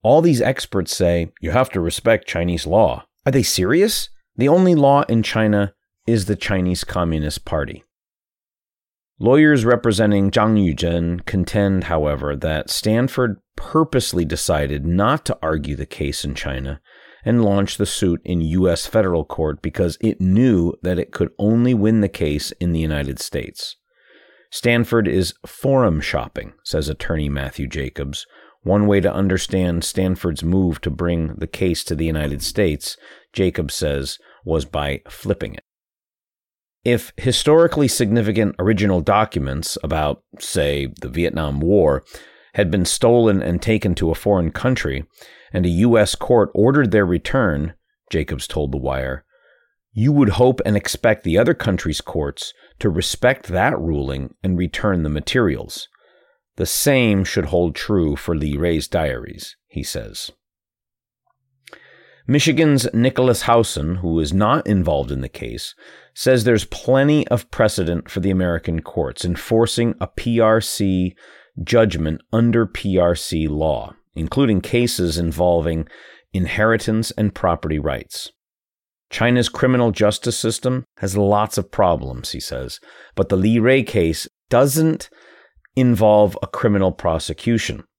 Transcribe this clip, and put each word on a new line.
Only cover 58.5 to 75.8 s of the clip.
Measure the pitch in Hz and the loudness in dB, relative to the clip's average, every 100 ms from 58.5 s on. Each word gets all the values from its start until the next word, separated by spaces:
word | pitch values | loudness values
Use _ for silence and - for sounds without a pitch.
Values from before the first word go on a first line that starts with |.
| 71 | -2
Rui's | 85 80 - | -2 -2 -2
diaries, | 85 76 62 - - - _ _ | -2 -2 -6 -10 -16 -18 _ _
he | - | -10
says. | 64 - 53 50 - _ _ _ _ _ _ _ _ _ _ _ _ _ - - _ _ _ _ - | -8 -10 -12 -14 -16 _ _ _ _ _ _ _ _ _ _ _ _ _ -20 -20 _ _ _ _ 0
Michigan's | 143 160 135 160 139 117 | 2 2 2 4 2 2
Nicholas | 113 127 127 127 117 | 2 2 2 2 2
Howson, | - 117 113 - 76 90 | 4 4 2 -2 -4 -4
who | 85 82 | -2 0
is | 76 | 0
not | 95 107 143 - | 2 2 0 2
involved | 101 82 73 64 | 0 2 -2 -2
in | 67 | -6
the | 65 | -8
case, | - 58 60 - - - - _ | -10 -12 -12 -14 -18 -20 -20 _
says | - 127 127 | -4 2 4
there's | 113 113 - | 4 2 0
plenty | - - 135 143 151 - | -8 0 2 4 2 2
of | 120 - | -2 -4
precedent | - 110 - 85 85 - | 0 0 2 -2 -2 -4
for | - | -4
the | 92 | 0
American | 92 90 82 - 82 | 0 0 -2 -2 -6
courts | - - 69 - 90 | -6 -6 -6 -4 -4
enforcing | 87 - 113 113 - 117 - | -4 0 2 2 0 -2 -2
a | 92 | -8
P | - - 117 | -6 -2 2
R | 110 110 | 4 2
C | 107 - 98 92 90 - - - _ - | 0 -2 0 0 -2 -6 -20 -20 _ -12
judgment | 90 117 113 80 80 80 _ | 0 2 4 0 -4 -6 _
under | 110 117 117 110 | 2 2 2 0
P | - 101 92 | -4 -2 2
R | 87 87 | 2 0
C | - 80 78 | -4 -4 -2
law, | 73 78 64 53 - _ | -2 -2 -4 -8 -18 _
including | - 80 - 135 98 | -8 -4 0 2 0
cases | - 120 120 - 87 80 | 0 0 0 -2 -2 -2
involving | 85 71 90 85 80 82 | -4 0 2 2 0 -4